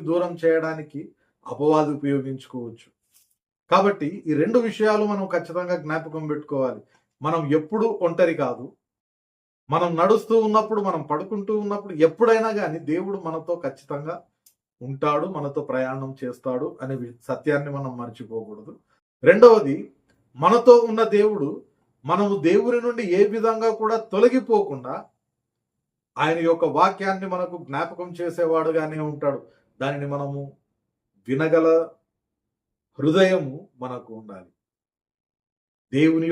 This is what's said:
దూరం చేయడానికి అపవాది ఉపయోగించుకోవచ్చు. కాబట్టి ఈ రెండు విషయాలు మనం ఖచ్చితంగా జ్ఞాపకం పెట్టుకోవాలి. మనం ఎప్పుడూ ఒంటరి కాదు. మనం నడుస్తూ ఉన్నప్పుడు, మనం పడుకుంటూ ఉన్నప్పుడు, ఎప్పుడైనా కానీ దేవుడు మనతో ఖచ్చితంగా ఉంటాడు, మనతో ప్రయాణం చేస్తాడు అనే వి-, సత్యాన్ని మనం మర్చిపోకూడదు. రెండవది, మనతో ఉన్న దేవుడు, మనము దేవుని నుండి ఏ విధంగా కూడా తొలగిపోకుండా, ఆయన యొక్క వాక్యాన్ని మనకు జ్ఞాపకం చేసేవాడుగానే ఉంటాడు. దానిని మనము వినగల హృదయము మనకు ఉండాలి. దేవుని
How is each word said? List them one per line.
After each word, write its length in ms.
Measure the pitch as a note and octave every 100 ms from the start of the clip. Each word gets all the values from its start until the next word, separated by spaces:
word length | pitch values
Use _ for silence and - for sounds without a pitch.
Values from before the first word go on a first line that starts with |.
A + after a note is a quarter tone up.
| D#3
దూరం 240 | F3 F3 E3+
చేయడానికి 600 | E3 D#3+ D#3+ D#3 D3+ C#3+ - _ _ _ -
అపవాది 460 | B2+ D3 D#3 D3 C#3
ఉపయోగించుకోవచ్చు. 920 | C#3 C#3 C3+ C3 - B2+ A#2+ A2+ _ _ _ _ _ _ _ _ -
కాబట్టి 380 | F#3 G3+ G3 D3+ F#3+ D#3+
ఈ 40 | C#3+
రెండు 180 | F#3 B3 A#3
విషయాలు 360 | - G#3+ G#3 G#3
మనం 140 | G3 F#3+
ఖచ్చితంగా 420 | F3 - E3+ F3+ E3+
జ్ఞాపకం 400 | D3+ D#3+ D#3 D#3 D3+
పెట్టుకోవాలి. 500 | D3 - C#3 B2+ A2+ - _ _ -
మనం 200 | D3 E3 D3 D#3
ఎప్పుడూ 300 | D3+ G#3+ A3+ G#3 F3
ఒంటరి 300 | E3+ E3+ D#3
కాదు. 240 | C3+ A2 C3 _ _ _ _ _ _ _ _ _ -
మనం 200 | D#3+ F3 E3
నడుస్తూ 360 | F#3 A3 - A3+ A3
ఉన్నప్పుడు, 340 | G#3+ G#3+ A3 G3
మనం 140 | E3 D3
పడుకుంటూ 420 | D3+ G3 G#3 G3 G#3+
ఉన్నప్పుడు, 300 | G3+ G3 G3+ D#3 D#3+
ఎప్పుడైనా 420 | D#3+ A#3 A3+ A3 G#3
కానీ 200 | E3+ D#3 C#3
దేవుడు 260 | E3+ G3 G3 E3
మనతో 280 | D#3+ D#3 E3+ C#3
ఖచ్చితంగా 500 | - - C#3+ D3+ E3+ _ _ _ _ _ -
ఉంటాడు, 460 | B2+ C3+ D3+ - G3 E3
మనతో 240 | C#3+ C#3+ -
ప్రయాణం 420 | B2+ C3 C3+ C3+ C3+
చేస్తాడు 460 | B2 A#2+ C3 B2+ E3 -
అనే 140 | C3+ C3
వి-, 140 | A#2+ - -
సత్యాన్ని 440 | B2+ D3+ C#3+ C#3+ C#3
మనం 140 | C3+ B2
మర్చిపోకూడదు. 720 | A#2+ A2+ A2+ A2+ G#2+ G#2 G#2+ - _ _ _ -
రెండవది, 540 | D3 G3+ A#3+ A3 C#3 D#3 - _ _ _ _ B2
మనతో 340 | E3 A#3 A#3+ A#3+ A#3
ఉన్న 120 | A3 G#3+ G3+
దేవుడు, 320 | G#3+ F#3+ C#3+ G3 - _ _ _ C#3
మనము 280 | F#3 G3+ G3 D#3+
దేవుని 320 | G#3 A#3 A#3+ A#3+
నుండి 180 | A#3 G3+ F3+
ఏ 40 | G#3
విధంగా 360 | A3 A3+ A3 A3+ A3+
కూడా 160 | G#3+ A3+ -
తొలగిపోకుండా, 840 | F#3+ A#3+ B3+ - G#3 C3+ C3+ B2 D#3+ - _ _ _ _ _ _ _ _ _ _ -
ఆయన 220 | D3+ E3 E3
యొక్క 160 | E3 E3 C#3
వాక్యాన్ని 500 | G3 G3 G3 F#3 F#3+
మనకు 220 | F3+ F3 F3 C3+
జ్ఞాపకం 420 | C#3 E3 F3 F3+ F3
చేసేవాడుగానే 800 | F3 E3+ D#3+ D#3+ D#3+ D#3+ D#3 D#3 D3+
ఉంటాడు. 300 | C#3+ C#3+ C3 - _ _ -
దానిని 280 | C3+ C#3+ C#3+
మనము 280 | C#3+ C#3+ C#3+ C#3 - _ _ _ _ _ _ -
వినగల 400 | C3 D#3+ E3 D#3+ E3 E3 - _ _ _ _ _ _ _ _ _ -
హృదయము 560 | C#3+ F3 F#3+ F#3 C#3 C#3+ G3 B2+
మనకు 280 | B2+ B2 - A2
ఉండాలి. 320 | G#2+ F#2+ F2+ _ _ _ _ _ _ _ _ _ _ _ _ _ -
దేవుని 340 | C3+ D#3+ D#3+ E3